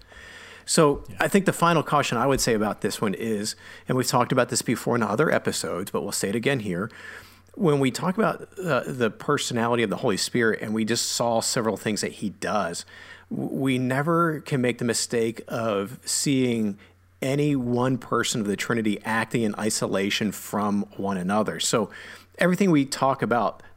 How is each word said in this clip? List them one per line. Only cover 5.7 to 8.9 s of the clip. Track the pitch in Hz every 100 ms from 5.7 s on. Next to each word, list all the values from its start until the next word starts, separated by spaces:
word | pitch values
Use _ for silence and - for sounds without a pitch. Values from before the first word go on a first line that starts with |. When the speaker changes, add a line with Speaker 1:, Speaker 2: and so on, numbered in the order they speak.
| 87 98
Speaker 1:
but | 98
we'll | 95
say | - 98
it |
again | 113 123 139
here, | 104 87 113 - - - - - -
when | - 180 143
we | 135
talk | - 170 185
about, | 185 - - -
uh, | 185 127
the | -